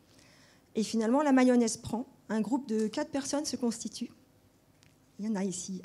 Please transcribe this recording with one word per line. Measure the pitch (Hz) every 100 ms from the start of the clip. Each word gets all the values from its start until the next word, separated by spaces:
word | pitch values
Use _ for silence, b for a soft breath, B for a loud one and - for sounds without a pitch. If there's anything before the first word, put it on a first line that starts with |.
| b b b b b b b
Et | -
finalement, | 196 220 220 269
la | 294
mayonnaise | 262 254 247 226 -
prend. | - 226 262 - -
Un | 220
groupe | 202 269 -
de | 220 214
quatre | 254 302
personnes | 277 269 285
se | 285 247
constitue. | 240 214 214 - 233 - _ _ _ _ _ _ _ _ _ -
Il | 208
y |
en | 202
a |
ici | 196 180 - 185